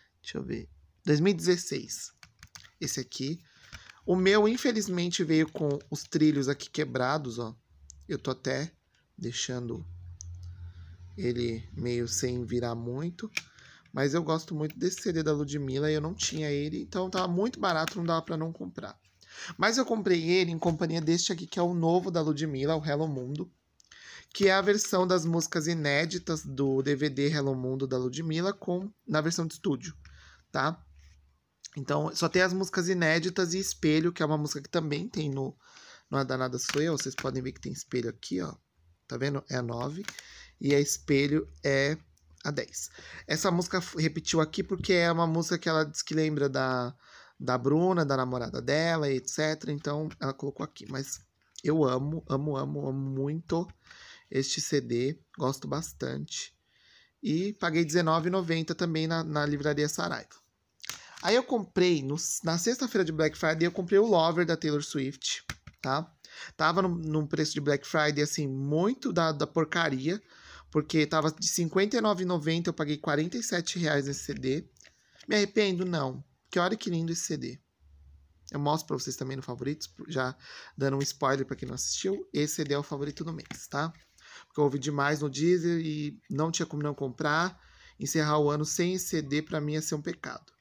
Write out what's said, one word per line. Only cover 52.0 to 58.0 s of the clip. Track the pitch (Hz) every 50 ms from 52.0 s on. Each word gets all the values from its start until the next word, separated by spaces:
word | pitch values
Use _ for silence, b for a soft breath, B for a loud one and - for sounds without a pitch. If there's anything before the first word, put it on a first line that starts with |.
| 139 147 160 160 -
amo, | - 135 139 147 151 143
amo, | 135 139 139 151 143 143
amo | 135 131 135
muito | 135 135 135 135 135 143 151 165 165 - 165 165 180 - - B B B B B B B B B B B
este | - 135 139 - - 147
C | 143 - 151 143
D. | 131 117 120 120 127 139 156 - _ _ -
Gosto | - - 127 139 - - 139
bastante. | 143 151 165 - - - 131 131 131 143 151 - - - - - - b b b b b b b b b b b b _ -
E | 208 151 165 185 208 208
paguei | - - 170 156 170 170
dezenove | 147 156 180